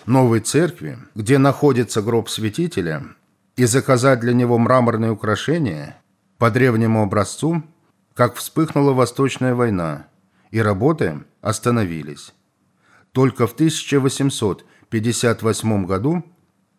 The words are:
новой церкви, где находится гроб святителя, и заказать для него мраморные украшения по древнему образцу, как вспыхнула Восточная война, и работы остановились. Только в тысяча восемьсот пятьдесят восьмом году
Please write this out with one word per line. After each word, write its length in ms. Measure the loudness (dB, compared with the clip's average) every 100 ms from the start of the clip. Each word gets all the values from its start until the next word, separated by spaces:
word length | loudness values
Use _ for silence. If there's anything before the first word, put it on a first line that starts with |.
| 0
новой 340 | 4 4 2
церкви, 580 | 0 0 0 -4 -12 -14 -14 -6
где 220 | 0 2
находится 640 | 2 2 2 2 0 -2
гроб 280 | 0 -2 -2
святителя, 760 | -4 -4 -4 -4 -4 -4 -6 -10 -20 _ _ _ -2
и 100 | 0
заказать 540 | 2 2 2 4 2
для 140 | 2
него 240 | 2 2 2
мраморные 540 | 4 4 2 0 -2
украшения 880 | -2 -2 -2 -2 -2 -2 -6 -12 -18 _ _ _ -2
по 120 | 0
древнему 540 | 4 2 2 2 2
образцу, 600 | 2 0 -2 -4 -2 -2 -6 _ _ _ _
как 220 | 0 0 -2
вспыхнула 580 | -6 -2 0 2 2
Восточная 640 | 2 0 0 -2 0 -2 0
война, 520 | 0 0 -4 -6 -14 _ _ _ _
и 100 | -2
работы 640 | 0 2 0 0 -2 -4 -12 _
остановились. 920 | -6 -2 0 0 0 -6 -10 -16 -20 _ _ _ _ _ _ _ _
Только 360 | 0 0 2 -2
в 80 | 0
тысяча 440 | 0 -2 -2 0
восемьсот 680 | 0 0 -2 0 -4 -4 -12 _ _
пятьдесят 520 | -4 -2 0 0 0
восьмом 440 | -2 -2 -2 -2 -2
году 380 | -2 -2 -2 -6 _ _ _ _